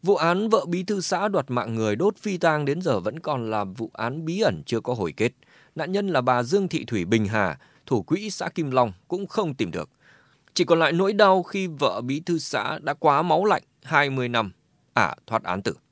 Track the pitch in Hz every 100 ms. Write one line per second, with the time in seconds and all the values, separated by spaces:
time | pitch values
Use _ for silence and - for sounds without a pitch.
0 | 175 190 165 180 220 214 165 175 180 202
1 | 170 175 208 196 135 123 107 113 110 107
2 | 190 - 214 180 170 151 143 156 185 107
3 | 90 143 160 139 113 107 101 95 110 -
4 | 113 143 160 180 208 85 73 117 - 120
5 | 87 - 117 _ _ - _ - 156 196
6 | 202 147 123 123 120 196 190 160 120 110
7 | 87 113 104 110 95 76 _ _ - 123
8 | - 180 214 - 170 - 151 127 120 92
9 | _ 180 196 - 180 131 98 85 76 _
10 | _ _ _ _ _ - 175 165 156 165
11 | 190 208 202 190 175 196 185 147 135 95
12 | 123 139 170 170 - 131 117 156 143 143
13 | 156 143 175 160 208 180 _ _ - 147
14 | 143 135 123 120 104 - _ _ _ -
15 | 90 - - 113 - 92 98 71 _